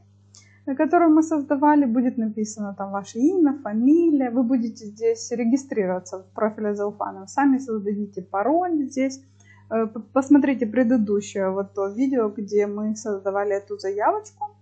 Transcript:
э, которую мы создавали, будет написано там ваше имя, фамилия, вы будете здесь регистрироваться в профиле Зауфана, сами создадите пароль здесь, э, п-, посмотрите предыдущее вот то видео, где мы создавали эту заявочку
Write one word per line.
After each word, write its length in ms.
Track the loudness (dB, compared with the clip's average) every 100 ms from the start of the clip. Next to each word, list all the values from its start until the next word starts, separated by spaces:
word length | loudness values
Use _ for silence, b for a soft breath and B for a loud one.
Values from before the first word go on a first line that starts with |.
| _ _ _ -20 b b b
э, 100 | -2
которую 360 | 2 4 6
мы 100 | 4
создавали, 640 | 4 -2 -2 2 4 4 4
будет 320 | 2 0 -2
написано 560 | -4 -4 -6 -8 -10 -8
там 140 | -8
ваше 280 | -8 -8 -2
имя, 400 | 0 2 2 0
фамилия, 680 | -4 0 4 4 4 2 0
вы 140 | 0
будете 420 | 0 0 -2 -8 -14
здесь 460 | -4 -2 -2 -4
регистрироваться 840 | -4 0 0 0 -2 -2 -2 -6 -14
в 80 | -12
профиле 420 | -2 -2 0 -4 -2
Зауфана, 520 | -4 -4 -8 -8 -8
сами 320 | 0 2 2
создадите 640 | 0 -6 -4 -4 -6 -10
пароль 600 | -6 -2 0 2 0 -2
здесь, 380 | -2 -2 -4 -4 -18 _ b b b
э, 160 | -2 -2
п-, 160 | -6 -4
посмотрите 520 | -2 6 6 6 2 0
предыдущее 840 | 2 2 2 2 0 -2 -4 -2
вот 240 | -2 -4
то 140 | -4 -4
видео, 420 | -2 0 0 0
где 380 | -4 -2 0 0
мы 280 | -2 -4 -4
создавали 560 | -6 -6 -2 -2 0
эту 260 | -2 -4 -8
заявочку 680 | -6 -2 0 0 -4 -12 -12 -12